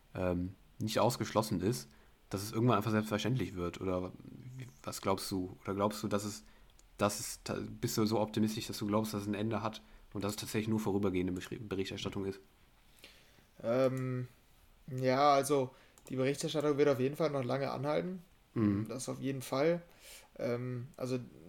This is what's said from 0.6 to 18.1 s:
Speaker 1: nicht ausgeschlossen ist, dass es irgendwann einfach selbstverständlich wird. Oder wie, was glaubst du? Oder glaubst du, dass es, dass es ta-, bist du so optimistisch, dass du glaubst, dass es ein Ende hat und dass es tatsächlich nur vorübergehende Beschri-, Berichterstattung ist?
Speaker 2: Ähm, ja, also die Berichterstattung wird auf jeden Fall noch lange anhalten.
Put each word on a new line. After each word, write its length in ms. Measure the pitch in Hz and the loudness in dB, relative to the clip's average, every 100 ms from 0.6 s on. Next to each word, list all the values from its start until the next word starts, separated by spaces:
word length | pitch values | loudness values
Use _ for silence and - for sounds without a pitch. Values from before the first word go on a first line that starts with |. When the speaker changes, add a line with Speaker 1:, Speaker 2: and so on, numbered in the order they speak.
| - - | -18 -6
Speaker 1:
nicht 220 | 107 104 | -2 2
ausgeschlossen 600 | 104 131 110 104 110 85 | 2 2 -2 0 2 2
ist, 280 | 92 131 - - - _ - | 0 0 -4 -18 -20 _ -8
dass 140 | 98 | -6
es 100 | 104 | -4
irgendwann 240 | 113 123 104 | 2 4 4
einfach 160 | 113 | 4
selbstverständlich 640 | 107 107 104 107 127 90 95 | 2 2 0 2 0 -2 -2
wird. 240 | 87 - | -4 -2
Oder 320 | 95 90 92 - - - - 131 | -2 -2 -2 -10 -16 -16 -14 -14
wie, 120 | 120 - | -14 -12
was 160 | - - | -10 -4
glaubst 280 | 101 95 - | 0 0 0
du? 240 | 98 92 - | -4 -4 -8
Oder 100 | - | -6
glaubst 280 | 98 101 107 | 0 0 0
du, 40 | 110 | -2
dass 180 | 104 | -2
es, 200 | 104 107 - - - - - - | -2 -8 -14 -20 -20 -20 -12 2
dass 220 | 208 208 | 2 2
es 240 | - - | -8 -10
ta-, 160 | - - 104 110 | -6 -4 -4 -4
bist 160 | 117 - | -2 2
du 80 | 107 | 2
so 140 | 110 | 2
optimistisch, 480 | 107 110 107 110 - | 2 2 2 0 -6
dass 100 | 104 | -4
du 80 | 104 | 0
glaubst, 280 | 104 110 | 2 0
dass 80 | 104 | -2
es 40 | 101 | -2
ein 80 | |
Ende 280 | 101 113 104 | -2 0 -2
hat 200 | 110 110 - - - | -4 -6 -16 -20 -12
und 100 | 104 | -4
dass 100 | 101 | -4
es 40 | 107 | -4
tatsächlich 320 | - 113 110 | -4 -2 0
nur 120 | 110 | 0
vorübergehende 520 | 110 98 101 90 90 | 2 2 2 2 0
Beschri-, 260 | 92 - - | -2 -6 -10
Berichterstattung 680 | 104 95 95 98 98 98 98 | -6 -4 -4 -4 -6 -4 -6
ist? 140 | 95 - _ - _ _ - - - - - _ - | -6 -12 _ -20 _ _ -20 -20 -20 -20 -20 _ -10
Speaker 2:
Ähm, 640 | 113 123 131 131 127 127 123 - _ - - - - | 0 2 2 2 -4 -4 -6 -12 _ -20 -20 -20 -10
ja, 380 | 127 131 127 147 | -2 2 6 6
also 380 | 139 139 143 127 - - - - | 6 6 4 2 -4 -20 -20 -8
die 80 | 127 | 0
Berichterstattung 640 | 131 139 160 151 147 139 | 0 0 -2 0 2 4
wird 100 | 147 | 4
auf 120 | 131 | 6
jeden 160 | 127 147 | 2 2
Fall 140 | 160 | 0
noch 120 | 143 | 0
lange 280 | 123 131 135 | -2 -2 -2
anhalten. 520 | 127 135 156 175 | -2 0 0 -2